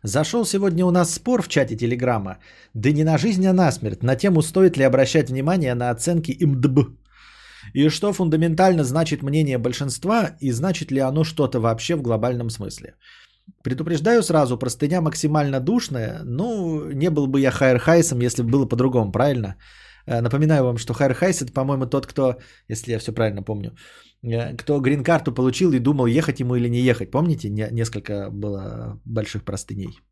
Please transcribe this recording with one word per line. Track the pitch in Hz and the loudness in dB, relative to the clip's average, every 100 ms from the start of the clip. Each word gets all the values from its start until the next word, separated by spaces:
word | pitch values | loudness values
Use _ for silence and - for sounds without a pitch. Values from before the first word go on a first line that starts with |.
Зашел | 107 123 156 240 220 | -2 -2 0 0 0
сегодня | 196 196 170 180 | 0 0 2 2
у | |
нас | 175 170 | 2 2
спор | - - 247 | -2 0 0
в | 165 | 2
чате | - 123 110 | 0 0 0
Телеграма. | 117 120 123 113 98 95 - - _ | -2 0 0 0 -4 -12 -18 -20 _
Да | 113 120 | -2 0
не | 147 | 2
на | 156 156 | 2 2
жизнь, | 196 185 190 | 2 2 4
а | |
на | 185 170 | 4 4
смерть. | 120 107 - | 2 -6 -2
На | 120 131 | 0 2
тему, | 202 165 | 4 2
стоит | 156 185 190 135 | 2 4 4 6
ли | |
обращать | 135 131 131 160 123 | 2 4 4 2 0
внимание | 131 143 185 139 120 | -2 0 0 0 -2
на | 120 | -2
оценки | 117 - 170 160 - | -2 0 -2 -2 0
имдб. | 151 135 139 131 123 - _ _ - - - - 101 | 0 2 2 2 0 -4 _ _ -20 -20 -20 -20 -8
И | 127 151 | 0 0
что | 151 208 | 2 -2
фундаментально | 190 175 156 170 160 190 170 | 0 0 2 0 4 4 4
значит | 131 147 160 135 | 2 0 0 -2
мнение | 139 151 147 127 | -2 0 0 0
большинства, | 117 123 139 117 180 233 180 - | -2 -2 -6 -4 0 0 0 -4
и | 139 | -4
значит | 117 175 170 - | -2 -2 -4 -2
ли | 135 | -2
оно | 131 147 | 0 0
что-то | 160 - 135 123 | -2 0 0 0
вообще | 113 113 - 170 | 0 -2 -2 -2
в | |
глобальном | 120 110 120 123 117 | 0 0 0 -2 -6
смысле. | 113 98 - - _ - - _ _ - _ | -8 -10 -12 -20 _ -20 -20 _ _ -20 _
Предупреждаю | - 127 160 160 170 233 | -6 -4 -2 -2 2 2
сразу, | 175 165 131 123 | 4 2 2 -2
простыня | 127 - 147 180 | -4 -4 0 0
максимально | 156 156 151 151 143 135 | 0 -2 0 0 0 -2
душная. | 131 240 - 131 110 - 90 | 0 -2 -2 -6 -6 -8 -8
Ну, | 123 226 220 170 156 151 | -4 -4 -4 -4 -4 -6
не | 139 175 | -2 0
был | 151 139 | 0 2
бы | 139 | 2
я | 135 | 2
Хайр | - 131 123 | 4 4 4
Хайсом, | - 170 - 123 | 6 4 4 0
если | 123 - | 0 0
бы | 117 | 0
было | 139 135 | 2 2
по-другому, | 120 131 127 104 | 0 2 2 0
правильно? | 101 143 127 101 92 - - - - - | 0 0 0 -4 -10 -20 -20 -20 -20 -4
Э, | 117 | -2
напоминаю | 117 139 156 151 | 0 2 4 4
вам, | 127 117 | 2 -2
что | 117 | -6
Хайр | 117 139 | 0 0
Хайс — | 127 185 180 | 2 0 0
это, | 127 | -4
по-моему, | 131 135 139 127 | -4 -2 -2 -2
тот, | 139 - | -2 -4
кто, | - 131 123 - - _ | 0 0 -2 -12 -20 _
если | 113 - | -10 -6
я | 110 | -6
все | 117 | -6
правильно | 113 110 101 | -2 -2 -2
помню, | 98 104 110 113 - - - _ | -8 -8 -8 -14 -20 -20 -20 _
э, | 120 117 117 117 | -6 -4 -4 -8
кто | - 143 | -2 0
грин-карту | 135 143 131 165 147 | 0 0 2 0 0
получил | 117 127 120 185 | 0 0 2 2
и | 131 | 2
думал, | 120 147 120 | 2 2 2
ехать | 139 156 123 | 2 0 -2
ему | 123 123 | -2 0
или | 120 | 0
не | 120 | 2
ехать. | 127 113 95 | 2 0 -2
Помните, | 139 170 139 104 | -2 0 -2 -4
не-, | 104 107 | -4 -4
несколько | 117 113 107 - 101 98 | -2 -4 -6 -8 -8 -8
было | 101 104 98 101 113 113 104 - | -6 -6 -6 -8 -10 -10 -12 -6
больших | 113 107 104 | -6 -4 -8
простыней? | - 98 - 104 92 - _ | -8 -10 -8 -10 -10 -14 _